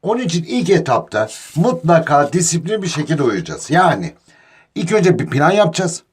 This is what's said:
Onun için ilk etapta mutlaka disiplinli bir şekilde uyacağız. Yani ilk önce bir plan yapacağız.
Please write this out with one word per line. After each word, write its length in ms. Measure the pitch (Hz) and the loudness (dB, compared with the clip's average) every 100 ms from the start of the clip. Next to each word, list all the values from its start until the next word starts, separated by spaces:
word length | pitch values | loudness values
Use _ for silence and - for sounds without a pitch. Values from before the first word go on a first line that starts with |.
Onun 200 | 175 233 | -2 -2
için 220 | 226 170 | -2 -4
ilk 260 | 165 247 175 | -2 -4 2
etapta 580 | 180 - 117 - 107 107 - - 151 | 2 2 -2 -2 -4 -4 -8 -8 0
mutlaka 760 | 220 247 160 165 160 143 143 | 0 0 2 2 4 2 2
disiplinli 480 | 175 156 165 160 214 | 0 -2 -2 -4 -6
bir 60 | 190 | -4
şekilde 360 | - 151 156 | -6 -4 0
uyacağız. 460 | 127 98 80 - - | 0 -2 -6 -12 -2
Yani 440 | 156 180 107 85 - _ _ _ _ _ - | 2 2 0 -6 -12 _ _ _ _ _ -8
ilk 160 | 175 | -2
önce 280 | 214 185 175 | 2 4 2
bir 80 | - | 0
plan 240 | 131 151 | 2 2
yapacağız. 520 | 202 196 165 185 - _ | 4 2 2 -4 -6 _